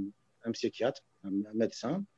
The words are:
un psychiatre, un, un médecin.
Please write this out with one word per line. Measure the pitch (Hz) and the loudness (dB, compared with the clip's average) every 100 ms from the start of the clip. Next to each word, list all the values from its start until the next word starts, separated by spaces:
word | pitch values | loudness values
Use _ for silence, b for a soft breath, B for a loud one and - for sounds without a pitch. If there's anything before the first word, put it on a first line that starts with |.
| 98 - _ _ | -2 -6 _ _
un | 117 | -4
psychiatre, | 113 113 - 117 - _ _ | 0 -2 2 0 0 _ _
un, | 101 98 104 | -2 -2 0
un | 110 | 2
médecin. | 110 - 117 185 202 | 2 2 -2 -2 -4